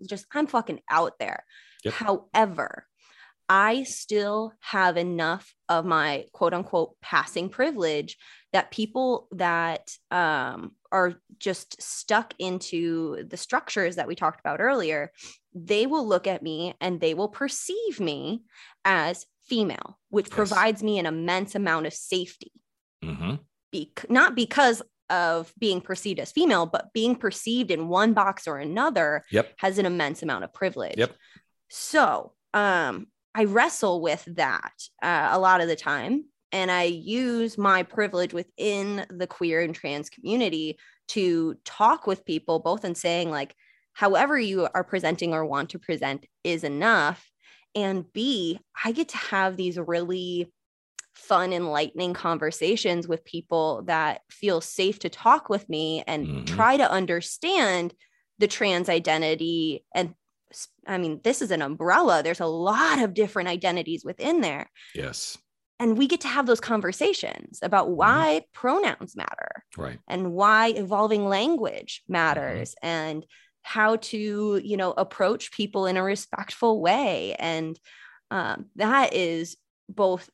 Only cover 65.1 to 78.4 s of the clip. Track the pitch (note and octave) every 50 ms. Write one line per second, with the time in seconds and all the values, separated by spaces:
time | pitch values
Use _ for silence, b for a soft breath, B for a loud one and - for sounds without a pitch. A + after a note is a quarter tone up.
65.1 | - - - - - - _ _ _ _ _ _ _ - A#3+ A#3 A3+ G#3+ C#4 C4
66.1 | F4 E4 - C#4 B3 C#4 C#4 A#3+ A#3+ A3+ - - A#3 A3 F#3+ F3 F#3+ - D4 G4
67.1 | F#4+ - - - G1+ G1+ G1+ - - - - G3 F#3+ G3 - - F3+ D3+ E3+ G#3
68.1 | B3 D4+ D#4+ D#4 - A3+ - _ _ - - B3 C#4 F#4+ G4+ - - - - -
69.1 | - - - - - - - - - - - _ - - D#2 - - - - -
70.1 | - F3+ F#3+ F3+ E3+ F3+ G3+ G#3 A3 A3 A3+ A3+ A3+ - G3+ F3+ G#3 G3+ G#3+ G#3+
71.1 | A3 G#3 G3+ G3 G3 G3 A3 D4 E4+ D4+ A3 - - - - - - - - -
72.1 | F#3 E3+ E3 D#3+ D3 D3+ C#3 C3+ - E2+ - - - - - E3+ E3 D#3+ D#3 D#3+
73.1 | D#3 D#3 D#3+ b b b b b b _ - - - A3 G#3+ G#3+ A3+ A3+ A3+ -
74.1 | - G#3+ G#3+ G#3+ G#3 G#3 G#3+ G#3+ G3+ G3 - G3+ G#3 G3 F#3+ F3+ - - F#3+ F#3
75.1 | - - G3 F#3 F3+ - - - - - G#3 G3+ - G3+ F#3+ F#3 F#3 F#3 F#3 F#3+
76.1 | G3 - - - - - G3 - - - - A#3 A3 G#3+ F#3 F3 G3 C4+ C#4+ G#3+
77.1 | F3 G#2+ E2+ G2 - - - E3 E3 D#3+ D#3+ D#3+ D#3+ - B B B B B B
78.1 | B B B - - F#3+